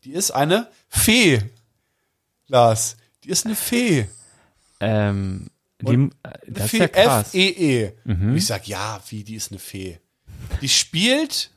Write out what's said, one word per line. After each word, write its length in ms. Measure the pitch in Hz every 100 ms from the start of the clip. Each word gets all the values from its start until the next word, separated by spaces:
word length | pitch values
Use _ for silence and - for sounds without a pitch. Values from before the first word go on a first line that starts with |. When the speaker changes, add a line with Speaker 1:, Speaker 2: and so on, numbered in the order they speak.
Speaker 1:
die 80 | 131
ist 180 | 156 202
eine 360 | - 151 190 233 _ _
Fee. 540 | - - 226 208 123 107 _ _ _ _ _ _ _ _ _ _
Lars, 480 | 127 117 110 - - _ _
die 40 | -
ist 160 | 185 220
eine 80 | 214
Fee. 500 | - 240 240 151 104 - _ _ _ _ _ _
Speaker 2:
Ähm, 680 | 104 107 104 101 98 95 - _ _ _
die, 60 | -
Speaker 1:
Und 280 | 120 139 -
Speaker 2:
äh, 80 | - - -
das 120 | 113
Speaker 1:
eine 60 | 110
Speaker 2:
ist 60 |
ja 60 | 226
Speaker 1:
Fee, 100 | 175
Speaker 2:
krass. 380 | 185 226 123 101
Speaker 1:
F 60 |
E 140 | 185 190
E. 440 | 185 160 123 107 -
Speaker 2:
Mhm. 260 | - 95 98
Speaker 1:
Und 60 | 143
ich 100 | 196
sag, 200 | 104 101
"Ja, 320 | 95 104 104 -
wie, 160 | 110
die 100 | 101
ist 160 | 110 -
eine 80 | 98
Fee." 400 | - 101 95 85 _ _ _ - - -
Die 80 | 135
spielt 840 | - - 160 214 269 311 - -